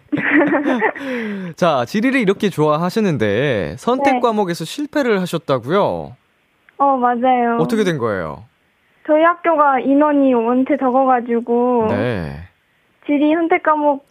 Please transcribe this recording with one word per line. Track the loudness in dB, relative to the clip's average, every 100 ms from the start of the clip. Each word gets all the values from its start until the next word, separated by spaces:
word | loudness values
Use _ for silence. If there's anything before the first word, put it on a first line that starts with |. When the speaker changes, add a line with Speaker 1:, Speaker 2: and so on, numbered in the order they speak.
| -6
Speaker 1:
<laughs> | -4 0 2 2 0 -2 -2 -2 -4 -8 -8 -6 -8 -8 -2
자, | 0 0 -2
지리를 | -2 0 0
이렇게 | 0 0 -2
좋아하시는데 | 0 0 0 -2 0 0 0 0 2 0 0 -4 -4
선택 | -2 0 2
Speaker 2:
네. | 2
Speaker 1:
과목에서 | 0 0 -2 -4
실패를 | -8 -8 -4 -2 0 0
하셨다고요? | -2 -4 -2 -2 0 0 0 -2 -8 -16 _ _ _ _ _ -2
Speaker 2:
어, | 0 2
맞아요. | 0 0 0 2 2 0
Speaker 1:
어떻게 | 0 0
된 | 0 0
거예요? | -2 -2 -4 -10 -16 _ _ _ _ _ 0
Speaker 2:
저희 | 4
학교가 | 4 2 0 2 2 2
인원이 | 2 2 4 4 4
원체 | 2 2 0 0 0
적어가지고 | 0 2 2 0 0 -2 0 0 2 0 0
Speaker 1:
네. | 0 -2 -4 -6 -10 -14 _ _ _ _ _ -2
Speaker 2:
지리 | 0 2
선택 | 0 0 0
과목 | 0 0 0 -2 _